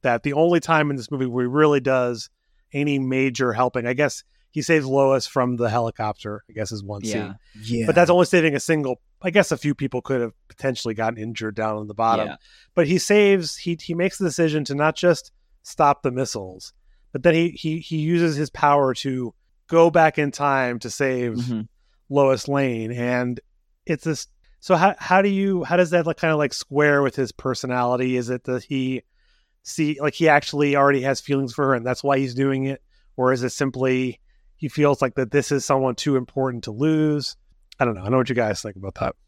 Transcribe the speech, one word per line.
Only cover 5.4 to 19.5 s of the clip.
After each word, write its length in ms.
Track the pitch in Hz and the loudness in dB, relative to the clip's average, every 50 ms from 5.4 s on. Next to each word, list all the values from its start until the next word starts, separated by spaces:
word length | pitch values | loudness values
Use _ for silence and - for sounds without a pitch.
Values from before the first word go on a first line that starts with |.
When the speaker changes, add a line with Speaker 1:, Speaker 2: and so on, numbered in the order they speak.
| 123 123 123 | 0 0 0
Speaker 1:
the 140 | 117 120 113 | -2 -2 0
helicopter, 720 | 107 120 117 113 - - 113 107 104 _ - 104 104 104 _ _ | 0 0 -2 -2 -4 -4 -6 -6 -6 _ -10 -12 -12 -12 _ _
I 20 | |
guess 180 | 110 110 107 98 | -10 -8 -8 -8
is 100 | 113 104 | -8 -10
one 180 | 101 98 104 101 | -10 -12 -12 -8
Speaker 2:
Yeah. 100 | - 110 | -6 -6
Speaker 1:
scene. 240 | 104 104 98 92 98 - _ _ _ 107 | -4 -4 -6 -8 -12 -16 _ _ _ -16
Speaker 3:
Yeah. 240 | 107 113 120 117 113 | -8 -4 -4 -2 0
Speaker 1:
But 80 | 107 156 | 2 4
that's 160 | 175 175 165 | 4 6 6
only 160 | 175 180 175 | 6 4 4
saving 280 | - - 180 160 160 139 | 4 4 2 2 2 0
a 60 | 135 | -2
single, 400 | - - 165 156 143 131 127 _ _ _ _ _ | -2 0 -2 0 0 -4 -6 _ _ _ _ _
I 80 | - 185 | -8 0
guess 200 | 170 208 185 - | 2 2 2 2
a 40 | 156 | -2
few 180 | 127 - 147 139 | -4 -2 -4 -4
people 280 | - 139 127 - 127 | -2 -6 -6 -6 -6
could 180 | - - 135 123 | -4 -2 -2 -2
have 120 | 120 113 - _ _ _ | -2 -4 -8 _ _ _
potentially 460 | - _ - 135 123 - - 117 110 | -18 _ -6 -6 -4 -4 -6 -6 -4
gotten 240 | 104 113 113 120 110 | -2 -4 -4 -4 -6
injured 360 | 107 117 113 - 110 107 104 | -10 -10 -8 -8 -8 -8 -6
down 220 | 113 110 110 107 | -4 -4 -4 -4
on 100 | 107 107 104 | -6 -8 -10
the 60 | 104 | -4
bottom. 320 | 101 113 113 113 110 - 80 | -2 2 2 2 0 0 -4
Speaker 2:
Yeah. 80 | 69 - _ _ _ _ _ _ _ | -8 -14 _ _ _ _ _ _ _
Speaker 1:
But 120 | 180 165 | 0 2
he 120 | 143 180 180 | 2 2 0
saves, 580 | - - 202 208 208 202 196 190 165 151 - | 2 4 4 6 6 6 4 2 0 -4 -10
he, 220 | - - 170 170 160 | -8 -6 -6 -6 -6
he 140 | - - 170 | -6 -8 -4
makes 240 | 170 175 190 - - | -2 -2 -2 -2 -2
the 60 | 202 | -4
decision 400 | 170 139 - 165 160 151 156 143 | -2 0 2 0 2 2 -2 -2
to 80 | 123 139 | -4 -2
not 220 | 139 151 156 160 | 0 0 0 0
just 360 | - - 175 165 - - - _ _ _ _ _ _ | 2 2 2 2 2 -2 -18 _ _ _ _ _ _
stop 400 | _ - - - 156 143 143 _ | _ -18 -2 2 2 2 2 _
the 80 | - 139 | -2 -4
missiles, 600 | 120 127 135 - - 110 98 92 90 - - - _ _ _ _ _ _ _ _ | -2 -2 -4 -4 -6 -10 -10 -12 -14 -18 -20 -20 _ _ _ _ _ _ _ _
but 100 | - - | -12 2
then 120 | - 175 160 | 2 4 4
he, 160 | 165 170 170 | 4 2 0
he, 280 | - - - 156 156 165 | -2 -4 -6 -6 -6 -6
he 180 | 156 - 165 156 | -6 -6 -4 -4
uses 380 | 151 160 175 170 170 165 151 | 0 0 2 2 2 0 0
his 140 | 143 151 135 | -2 -4 -6
power 420 | _ - - 143 143 143 139 131 120 | _ 0 2 4 4 4 4 2 -2
to 400 | - - 139 131 127 123 113 - _ _ _ | -2 -6 -6 -6 -6 -6 -8 -10 _ _ _